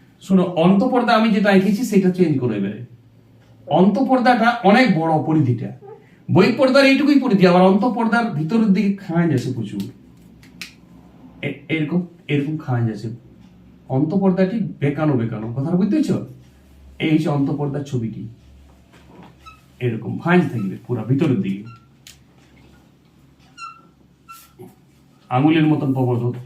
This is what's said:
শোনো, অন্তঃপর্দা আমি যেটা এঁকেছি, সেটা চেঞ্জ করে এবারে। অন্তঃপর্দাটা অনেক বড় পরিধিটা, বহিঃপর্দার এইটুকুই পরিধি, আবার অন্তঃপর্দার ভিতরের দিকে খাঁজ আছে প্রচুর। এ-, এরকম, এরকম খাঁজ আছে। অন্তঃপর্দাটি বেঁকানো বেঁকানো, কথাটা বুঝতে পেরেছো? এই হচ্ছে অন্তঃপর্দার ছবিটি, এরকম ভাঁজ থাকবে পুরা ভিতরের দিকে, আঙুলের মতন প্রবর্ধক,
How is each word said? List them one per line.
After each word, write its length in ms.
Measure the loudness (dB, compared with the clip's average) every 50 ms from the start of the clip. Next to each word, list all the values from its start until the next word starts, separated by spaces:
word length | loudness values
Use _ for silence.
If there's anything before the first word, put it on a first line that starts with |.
| _ _ _ _ -4
শোনো, 200 | 0 2 2 2
অন্তঃপর্দা 720 | 2 0 2 2 4 4 4 2 0 0 0 2 2 2
আমি 180 | 2 2 2
যেটা 200 | 2 2 2 4
এঁকেছি, 340 | 4 4 4 2 0 -2 -2
সেটা 260 | 0 2 2 2 2
চেঞ্জ 280 | 2 2 0 0 0 0
করে 180 | -2 -4 -4
এবারে। 280 | -4 -4 -6 -8 -10 -14 -18 -20 -20 _ _ _ _ _ _ _ _ _ _ _ _ -6
অন্তঃপর্দাটা 920 | -2 2 2 4 4 2 2 0 0 0 2 4 2 2 2 2 0 0 2 4
অনেক 340 | 4 6 6 4 4 2 0
বড় 240 | 0 0 0 0 0
পরিধিটা, 460 | 0 0 2 2 2 0 -2 -4 -10 -12 -14 -20 -20 -20 -20 -20 _ _ _ _ 0
বহিঃপর্দার 540 | 2 4 4 4 2 2 2 4 4 4 4
এইটুকুই 360 | 4 4 2 2 2 2 2
পরিধি, 260 | 2 2 2 4 4
আবার 160 | 4 6 6 4
অন্তঃপর্দার 640 | 4 4 2 0 -2 -2 -2 -2 -2 0 -2 -2
ভিতরের 480 | -2 -4 -4 -4 -2 0 0 2 2 2
দিকে 200 | 2 0 -2 -2
খাঁজ 420 | -4 -6 -4 -2 0 0 0 0
আছে 180 | -2 -2 -4 -6
প্রচুর। 300 | -8 -8 -8 -8 -10 -10 -10 -12 -18 -20 -20 -20 -20 -20 -20 -20 -20 -20 -20 -20 -20 -20 -20 -20 _ _ -20 -20 -20 -20 -20 -20 -20 -20 -20 -16 -12 -10
এ-, 180 | -10 -10 -10 -8 -6
এরকম, 380 | -4 -4 -2 -2 -2 -2 -4 -4 -10 -14 _ -4
এরকম 280 | -2 -2 -2 -2 -6
খাঁজ 340 | -6 -6 -4 -2 -2 -2 -2
আছে। 180 | -4 -6 -10 -12 -12 -14 -18 -20 -20 -20 -20 -20 -20 -20 -20 -20 -20 -20 _ -6
অন্তঃপর্দাটি 680 | -4 -2 -2 0 0 0 0 2 2 2 0 0 -2 -4 -6 -6 -6 -4
বেঁকানো 320 | -4 -4 -2 -2 -2 0 0
বেঁকানো, 400 | 0 -2 -4 -6 -8 -10 -8 -8
কথাটা 240 | -6 -4 -2 0
বুঝতে 140 | 0 0 0
পেরেছো? 360 | 0 0 0 0 -2 -4 -6 -10 -16 -20 -20 -20 -20 _ _ _ -20 -20 -20 -20 -10 -6
এই 120 | -2 0 0
হচ্ছে 140 | 2 0 0
অন্তঃপর্দার 560 | -2 -2 -2 -2 -2 -4 -4 -6 -6 -8 -8
ছবিটি, 440 | -6 -6 -6 -6 -6 -8 -10 -14 -16 -16 -20 _ -20 -20 -20 -20 -20 -20 _ _ _ _ -20 -20 -20 -20 -20 -20 -20 -20 _ -20 -20 -20 _ _ _ _ -6
এরকম 380 | -6 -4 -4 -6 -6 -8 -8 -6
ভাঁজ 220 | -2 2 2 2 2 0 -2
থাকবে 240 | -6 -6 -6 -8 -10 -8
পুরা 180 | -8 -6 -6 -2
ভিতরের 360 | -2 -2 0 0 0 0 -2 -2
দিকে, 200 | -4 -6 -8 -10 -16 -20 -20 _ _ _ _ -20 -20 -20 _ _ _ _ _ _ _ _ -20 -20 _ -20 -20 _ _ _ _ _ _ _ _ _ _ _ _ _ _ _ -18 -18 -18 -18 -20 -20 _ _ _ _ _ _ _ _ -20 -20 -20 -20 _ _ -20 -20 -20 -20 _ _ _ _ _ _ _ _ _ _ -4
আঙুলের 380 | 0 2 4 4 4 4 4
মতন 260 | 4 2 2 0 0 0
প্রবর্ধক, 420 | 0 0 0 0 -2 -2 -4 -6 -2 2